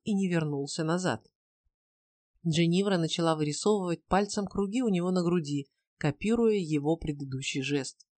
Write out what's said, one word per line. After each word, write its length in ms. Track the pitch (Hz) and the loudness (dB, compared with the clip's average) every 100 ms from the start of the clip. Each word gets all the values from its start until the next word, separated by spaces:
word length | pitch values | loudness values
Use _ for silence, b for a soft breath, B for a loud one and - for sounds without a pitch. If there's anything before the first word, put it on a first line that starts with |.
и 100 | - | -4
не 140 | 196 190 | 0 0
вернулся 560 | 170 156 143 143 - | 0 0 -2 -4 -4
назад". 420 | 156 175 180 113 _ _ _ _ _ _ _ _ _ _ _ _ 165 | -2 0 0 -4 _ _ _ _ _ _ _ _ _ _ _ _ -2
Дженнивра 500 | 156 170 180 202 180 | 2 4 4 2 2
начала 400 | 160 - 165 156 | 0 0 2 2
вырисовывать 680 | 151 147 208 208 180 165 - | 0 0 0 2 0 -4 0
пальцем 400 | 185 208 214 196 | 0 0 -2 -4
круги 360 | - 196 240 | -2 -2 0
у 60 | 240 | 0
него 220 | 180 180 | 2 0
на 120 | 185 | 0
груди, 460 | 175 175 143 143 135 _ _ - | 2 0 0 -4 -6 _ _ -4
копируя 580 | 151 - 208 233 226 208 | -2 0 0 2 4 2
его 400 | 156 151 147 165 | 0 0 0 -2
предыдущий 680 | 156 147 135 131 135 139 | -2 -6 -6 -6 -4 -4
жест. 440 | 135 143 127 - _ _ | -2 -2 -4 -12 _ _